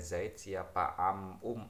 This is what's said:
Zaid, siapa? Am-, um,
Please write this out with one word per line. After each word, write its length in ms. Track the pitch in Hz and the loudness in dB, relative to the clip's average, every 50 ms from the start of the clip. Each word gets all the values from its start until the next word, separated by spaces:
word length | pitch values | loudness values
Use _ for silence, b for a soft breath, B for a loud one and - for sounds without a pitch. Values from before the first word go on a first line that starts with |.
Zaid, 400 | 85 80 92 87 98 110 - - | 0 0 0 0 0 0 -4 -6
siapa? 560 | - 98 95 92 90 - - 95 87 - - - | -8 -4 -4 -4 -2 0 2 2 2 4 4 4
Am-, 400 | 90 95 95 95 95 95 95 - - | 4 4 4 2 0 -6 -8 -6 -4
um, 240 | 113 120 117 104 | -4 -2 -2 -4